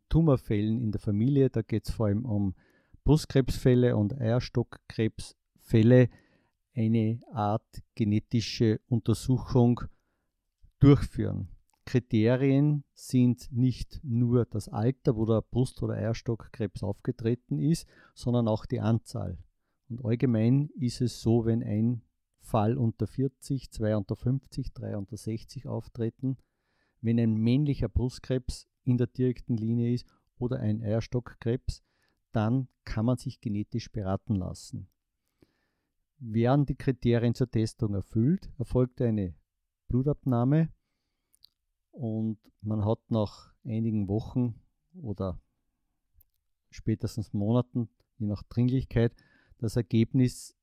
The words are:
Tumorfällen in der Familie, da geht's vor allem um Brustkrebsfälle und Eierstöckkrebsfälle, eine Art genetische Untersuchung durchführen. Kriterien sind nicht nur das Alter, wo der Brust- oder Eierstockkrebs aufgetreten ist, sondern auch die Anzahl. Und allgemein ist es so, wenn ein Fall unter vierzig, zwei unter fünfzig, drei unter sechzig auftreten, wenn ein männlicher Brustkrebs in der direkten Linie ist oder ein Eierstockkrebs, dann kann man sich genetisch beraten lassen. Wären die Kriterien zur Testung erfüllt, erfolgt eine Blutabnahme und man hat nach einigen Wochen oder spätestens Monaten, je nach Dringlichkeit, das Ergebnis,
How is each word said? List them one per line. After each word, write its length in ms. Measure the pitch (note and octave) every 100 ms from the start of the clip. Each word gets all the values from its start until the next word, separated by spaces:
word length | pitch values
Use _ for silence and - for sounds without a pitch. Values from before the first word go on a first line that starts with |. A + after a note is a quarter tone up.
| -
Tumorfällen 720 | D3+ D#3+ B2+ - G#2 G#2+ A2+
in 120 | A2
der 100 | G2+
Familie, 480 | - G2+ B2 C#3+ C3
da 140 | A2+
geht's 260 | - G#2+ -
vor 160 | - G#2+
allem 200 | G#2 C3
um 280 | G#2 G2 - _ _ _ - -
Brustkrebsfälle 920 | D#3 - C#3 B2 - C3+ B2 A#2+ A2
und 240 | G2+ C3+
Eierstöckkrebsfälle, 1900 | A2+ B2 - B2 - - _ - A2 - - _ _ _ - A2+ A2+ B2+ A#2+ - _ _ _ _ _ -
eine 480 | A2 A2+ A2 A#2 -
Art 500 | D3 G#2 A2 _ - - -
genetische 880 | G#2 G#2+ - A#2+ - - A2+ A2 -
Untersuchung 960 | A#2 - G#2+ - B2+ - B2+ A#2+ A#2+ - - _ _ _ _ _ _ - -
durchführen. 720 | C#3 C#3 - - G2+ G2 F#2+ - _ _ -
Kriterien 960 | B2+ - A2 A2 B2+ C#3 C3+ D3 D3 -
sind 580 | _ - B2+ B2 A#2+ -
nicht 480 | A#2+ B2+ - - -
nur 420 | D3 A#2 A#2+ B2 A2
das 240 | A2 -
Alter, 460 | A2+ A#2 - - A2
wo 100 | A2
der 160 | A2
Brust- 400 | - A#2+ C3 -
oder 140 | A2 G#2+
Eierstockkrebs 880 | G#2+ A2+ - A2+ - - G#2 -
aufgetreten 760 | G2 - - - A2+ B2 - C#3+
ist, 300 | D3 E3+ - _ _
sondern 340 | - B2 A#2+ A2+
auch 200 | G#2+ -
die 140 | A#2+
Anzahl. 580 | G#2+ A2+ - A2+ F#2+ F2 - _ _ _ -
Und 160 | A#2 A2
allgemein 640 | A#2+ C3 A2 A2+ C#3 D3+ G#3
ist 240 | A#2+ -
es 180 | A#2+ -
so, 280 | A2+ A#2 A2+
wenn 160 | A2+
ein 400 | B2 G#2+ A2+ A#2+ _ _ _ _
Fall 380 | - A#2 G#2+ C3+
unter 300 | A2+ - A2
vierzig, 640 | - C3+ _ - C3+ -
zwei 260 | - G#2+ G#2+
unter 180 | G2+ A2
fünfzig, 560 | B2 C3 _ - B2+
drei 240 | - A2 G#2
unter 200 | G2 G#2
sechzig 500 | A2 A2 - B2 -
auftreten, 680 | A2+ - - A2+ - C3 C3 _ _ _ _ _ _
wenn 180 | A2+ A#2
ein 140 | A2+
männlicher 560 | G#2+ A2+ B2+ D3 C3 A#2+
Brustkrebs 800 | - B2+ - - B2+ - - - _
in 160 | - B2
der 80 | A#2+
direkten 500 | - B2+ A#2 - A#2
Linie 380 | A2 A#2+ A#2 A#2+
ist 100 | - _ _ -
oder 220 | B2 B2+
ein 240 | G#2+ G#2+
Eierstockkrebs, 1000 | A2 A2+ - B2 - - A#2 C3 - - _ _ _ _ _
dann 340 | A2+ G#2+ C3 B2+ _
kann 240 | - A2+ A#2
man 100 | B2
sich 240 | C3 -
genetisch 500 | A2+ G2+ G#2 A#2 -
beraten 440 | A2+ F#2+ G2 - G2
lassen. 520 | F2+ F2+ - G#2 F#2 _ _ _ _ _ _ _ _ _ _ _ _ _
Wären 480 | A#2 A2+ A#2 C#3+ C#3
die 80 | C#3
Kriterien 580 | - B2 A#2+ A#2 A#2
zur 160 | - B2+
Testung 460 | A2+ A2 - G#2+ F#2+
erfüllt, 560 | - A2+ B2 F#3+ - -
erfolgt 420 | A#2+ B2+ B2+ -
eine 320 | A#2+ G#2+ F2+ - _ _ _ _ -
Blutabnahme 840 | A#2+ C#3+ C#3+ C3+ A#2+ B2 D#3 D#3+ - _ _ _ _ _ _ _ _ _ _ _
und 480 | B3+ A#2 A2 A2 G#2+ _ _
man 240 | G#2+ A2 G#2
hat 140 | A#2 -
nach 460 | A2+ G2+ - - _
einigen 440 | C3 A2 A2+ G#2+ F#2
Wochen 540 | G#2+ - B2+ B2 - _ _ _ F3+
oder 380 | B2 F#2+ F#2+ E2+ _ _ _ _ _ _ _ _ _ _ _ _ _
spätestens 640 | - - G#2+ A2 - G2+
Monaten, 560 | G#2 G#2 B2 - B2 A2+ _ _ -
je 80 | G#2
nach 160 | G2+
Dringlichkeit, 720 | - - B2 C3 - A#2+ A#2 _ _ _ _ -
das 200 | A2+ B2
Ergebnis, 800 | G#2+ A2+ A2+ C3+ B2 - - _